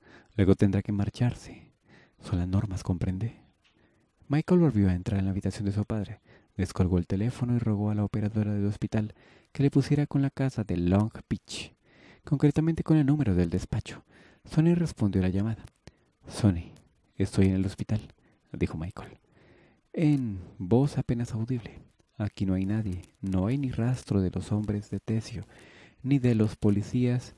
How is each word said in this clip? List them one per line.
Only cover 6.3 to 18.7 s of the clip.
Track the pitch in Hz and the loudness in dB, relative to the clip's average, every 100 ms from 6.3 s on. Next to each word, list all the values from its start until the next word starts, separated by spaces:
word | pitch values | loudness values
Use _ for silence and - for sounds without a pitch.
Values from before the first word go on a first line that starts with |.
| - _ - | -20 _ -6
Descolgó | 92 - 90 90 | -4 0 2 2
el | 85 | 0
teléfono | 98 113 - 123 120 | -2 -2 -2 -2 0
y | |
rogó | 113 104 104 | 0 0 0
a | 104 | 0
la | |
operadora | 101 107 107 107 104 | -2 -2 -2 -2 -2
del | 101 101 | 0 -2
hospital | 104 - 110 104 - - - _ | -2 -2 -2 -4 -8 -20 -20 _
que | - | -2
le | 139 | 2
pusiera | 139 135 147 143 | 2 2 0 2
con | 143 | 0
la | 139 | 0
casa | - 135 - 101 | -2 -4 -2 -4
de | 87 | 0
Long | 87 98 110 - - | 4 4 2 -4 -8
Beach, | - - - - _ _ _ - - - | -8 -6 -14 -14 _ _ _ -20 -20 -4
concretamente | 143 147 160 160 160 | 2 2 4 0 0
con | - 156 | 2 4
el | 135 | 4
número | 147 110 | 2 2
del | 90 87 | 2 2
despacho. | 92 - 110 - - _ _ - _ | 0 -2 -6 -6 -14 _ _ -20 _
Sonny | - 160 165 175 | -4 2 4 2
respondió | 165 - 104 95 | 0 -2 0 2
la | 92 | 2
llamada. | 95 110 110 - _ - _ _ _ - | 0 -2 -6 -12 _ -20 _ _ _ -14
«Sonny, | - 101 85 - - _ _ _ - | 2 2 2 -4 -18 _ _ _ -4
estoy | 98 - 95 | -2 2 4
en | 95 | 2
el | 95 | -2
hospital», | - - 110 - _ _ _ _ | -4 -4 -4 -6 _ _ _ _
dijo | - 85 | -4 -4